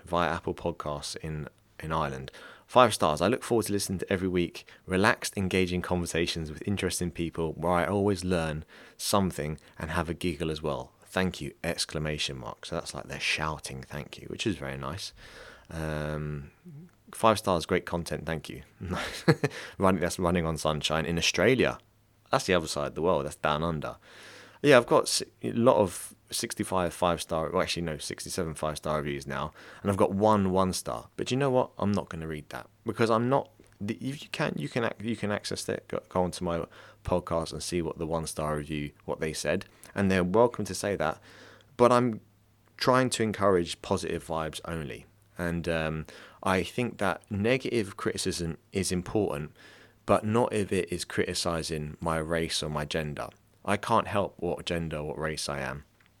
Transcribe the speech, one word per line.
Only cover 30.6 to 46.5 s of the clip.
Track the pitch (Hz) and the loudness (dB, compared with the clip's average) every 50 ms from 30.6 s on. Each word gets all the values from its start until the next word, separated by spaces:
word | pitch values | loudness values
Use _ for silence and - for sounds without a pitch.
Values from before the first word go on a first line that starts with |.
| 95 92 87 - - 69 60 58 - - _ | 4 2 0 -2 -4 -6 -6 -8 -8 -10 _
But | - - - | -6 -4 -2
you | 127 | 0
know | 131 143 135 | 0 2 2
what? | 127 127 - - - | 2 2 2 0 -2
I'm | - 98 101 | -2 0 2
not | 104 98 71 - | 2 2 0 -4
gonna | - 82 80 | -6 -8 -6
read | 80 80 76 73 - | -6 -6 -8 -8 -10
that | - 64 52 - _ _ - | -10 -12 -12 -12 _ _ -6
because | 113 104 - 117 107 | -4 0 2 4 4
I'm | 113 113 120 123 | 4 4 4 4
not, | 135 135 - - - - - - _ - | 2 2 0 -2 -10 -20 -20 -20 _ -8
the, | 101 101 120 | -6 -6 -4
if | - - 131 139 - - | -4 -6 -8 -8 -8 -10
you | - | -8
can, | - - 151 - - | -4 -4 -2 -2 -2
you | - 143 135 | -4 -6 -4
can | - 123 113 | -2 -2 -2
ac-, | - - - | -2 -2 -4
you | 101 117 110 | -4 -4 -4
can | - - 101 | -2 -2 -2
access | 104 101 - - 98 - - - | -2 -2 -4 -6 -6 -6 -4 -4
it. | 101 - - | -4 -6 -6
Go, | - - - - - | -6 -6 -6 -6 -2
go | - 92 90 | 0 0 0
onto | 87 - - 90 | 0 -2 -4 -4
my | 85 85 82 - - - - - - - - - | -2 -2 -2 -4 -6 -12 -18 -20 -20 -20 -10 -4
podcast | - 92 87 - - 85 82 78 - - | -2 0 0 0 0 -2 -2 -2 -4 -6
and | 78 | -8
see | - - 87 87 | -6 -2 -2 -2
what | 82 - - | -2 -2 -4
the | - 82 | -4 -4
one-star | 78 82 82 80 - - - 76 76 78 | -2 -2 -2 -2 -4 -4 -4 -2 -2 -2
review, | 76 73 76 78 73 73 71 - - - | -2 -4 -4 -4 -4 -4 -6 -8 -10 -8
what | - 71 - | -8 -6 -4
they | 78 80 78 | -2 -4 -2
said, | - - 73 85 98 - - - - - - - | -2 0 0 0 0 -2 -6 -16 -20 -20 -6 -2
and | 101 101 95 | 0 2 4
they're | 95 92 90 | 4 4 4
welcome | 90 92 113 120 - - - 104 | 4 4 6 4 4 2 -2 -6
to | 92 92 | -6 -4
say | - - 101 95 | -4 -2 -2 0
that. | 80 78 78 - - - - - - - - - - - _ - | 0 0 -2 -2 -4 -10 -20 -20 -20 -20 -20 -20 -20 -20 _ 2
But | - 123 120 | 6 6 8
I'm | 123 123 127 123 110 98 - _ _ _ _ _ _ _ _ _ _ | 8 6 4 4 0 -4 -8 _ _ _ _ _ _ _ _ _ _
trying | - - 131 127 127 131 120 | 0 2 4 6 6 4 2
to | - - 113 | 2 0 0
encourage | 110 98 - 101 101 95 87 85 80 - - | 0 0 2 4 4 6 4 4 0 -4 -6
positive | - - 98 90 87 78 82 82 - | -2 0 0 0 0 -2 -4 -6 -4
vibes | - 80 80 78 78 - - - | -4 -4 -2 -2 -4 -6 -8 -8
only, | 82 82 82 76 67 - - - - _ _ _ _ _ | -6 -6 -6 -6 -8 -10 -12 -16 -20 _ _ _ _ _
and, | - 90 85 85 85 80 | -4 -2 -2 -2 0 0
um, | 85 82 80 80 80 78 78 76 - - - - - - - | 0 0 0 0 0 -2 -4 -6 -8 -12 -18 -20 -20 -12 -4
I | - 95 | 0 2